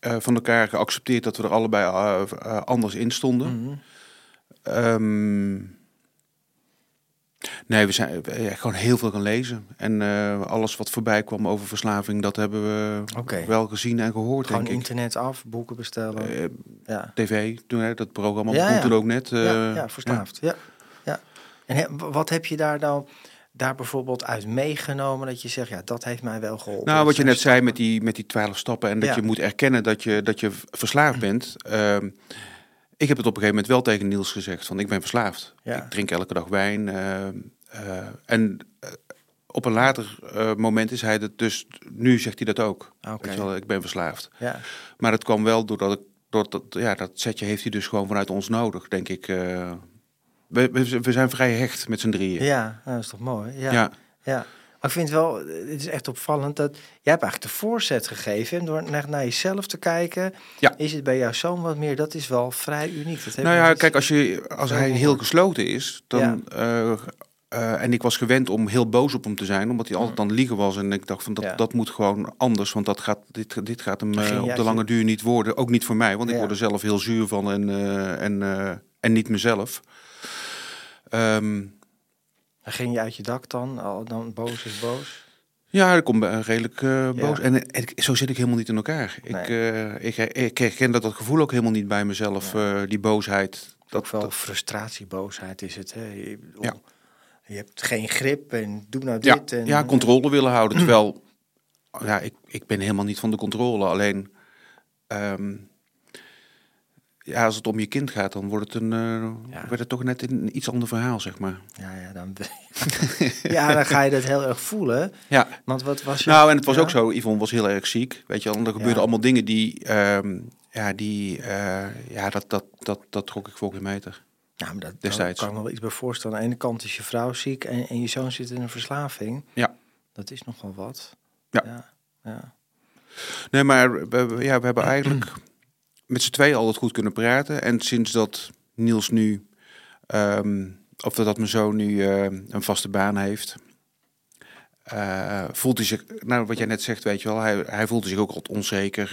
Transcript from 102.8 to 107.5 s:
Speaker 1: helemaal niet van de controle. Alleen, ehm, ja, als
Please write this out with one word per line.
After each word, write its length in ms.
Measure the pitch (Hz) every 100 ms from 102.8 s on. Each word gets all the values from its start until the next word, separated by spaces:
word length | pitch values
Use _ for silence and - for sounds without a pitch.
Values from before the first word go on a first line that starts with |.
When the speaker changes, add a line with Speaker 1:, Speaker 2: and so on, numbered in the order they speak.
Speaker 1:
helemaal 240 | 98 101
niet 140 | 101 104
van 100 | 113
de 60 | 107
controle. 480 | 104 107 123 110 95
Alleen, 460 | 90 101 98 98 _ _ _ _ _ _ _ _
ehm, 480 | 104 101 95 101 101 101 _ _ _ _ - - _ _ _ _ _ _ _ _ _
ja, 200 | - -
als 120 | 113